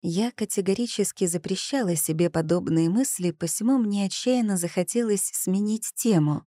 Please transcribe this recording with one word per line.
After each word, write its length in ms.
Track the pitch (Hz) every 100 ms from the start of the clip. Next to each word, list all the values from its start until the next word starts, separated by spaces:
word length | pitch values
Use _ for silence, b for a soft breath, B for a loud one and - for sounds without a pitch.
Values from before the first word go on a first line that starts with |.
Я 280 | - 170 233
категорически 920 | - 214 - 190 190 240 - 196 -
запрещала 720 | 180 170 - 190 - 277 214 170
себе 320 | - 156 170
подобные 640 | 165 160 175 180 165 165
мысли, 400 | 196 262 - 180
посему 480 | 160 170 - 220 269
мне 260 | 220 202
отчаянно 540 | 196 - - 254 220 190
захотелось 720 | 170 - 180 240 233 202 -
сменить 600 | - - 190 208 220 -
тему. 500 | - 233 190 151 147